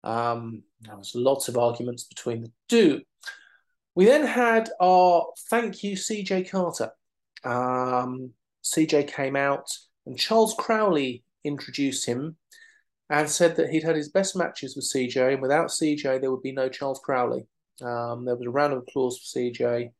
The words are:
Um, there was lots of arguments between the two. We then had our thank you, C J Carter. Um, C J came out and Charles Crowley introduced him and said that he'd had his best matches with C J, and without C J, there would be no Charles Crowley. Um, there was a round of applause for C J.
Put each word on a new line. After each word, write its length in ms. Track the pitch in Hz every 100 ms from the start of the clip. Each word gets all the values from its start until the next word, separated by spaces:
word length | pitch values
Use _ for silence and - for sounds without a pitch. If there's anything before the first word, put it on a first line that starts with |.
Um, 600 | - 117 117 117 113 113 _ _
there 160 | 110 101
was 160 | 101 120
lots 320 | 127 135 -
of 100 | 120
arguments 460 | 120 117 123 120
between 400 | - - - 117
the 80 | 117 _ _
two. 340 | 233 185 131 - _ - - _ _ _ _ _ -
We 100 | 196
then 200 | 285 262
had 440 | 226 240 226 226 -
our 460 | 180 185 180 170 - - -
thank 340 | 233 226 185
you, 120 | 202 190
C 280 | - 214
J 200 | 190 190
Carter. 480 | 185 190 175 - - - _ _ _ -
Um, 880 | - 123 127 127 127 127 127 127 131 _ _ _
C 240 | - - 156
J 180 | 151
came 320 | 147 - 135 139
out 320 | 139 139 - - _ _ -
and 120 | 131
Charles 380 | - 226 220 220
Crowley 680 | - 220 214 160 131 123 _ _
introduced 640 | 147 143 - 135 139 131 -
him 320 | 120 156 160 _ - - _ _ _ _
and 200 | 147 151
said 280 | - 170 165
that 120 | 160
he'd 140 | 160
had 140 | 160 160
his 120 | 147
best 260 | 190 190 185
matches 380 | 165 - 131 135
with 100 | -
C 220 | 135 127
J, 260 | 127 127
and 80 | 135
without 280 | 131 147 165
C 280 | - 156 147
J, 200 | 139 131
there 140 | 131
would 100 | 131
be 120 | 135
no 160 | 135 131
Charles 320 | 131 139 131
Crowley. 420 | - 131 120 127 123 _ _ _
Um, 420 | 123 120 120 120
there 120 | 123 123
was 120 | 120
a 40 |
round 200 | 131 147
of 80 | 131
applause 380 | 123 143 127 123
for 80 | -
C 260 | 131 123
J. 400 | 120 120 120 120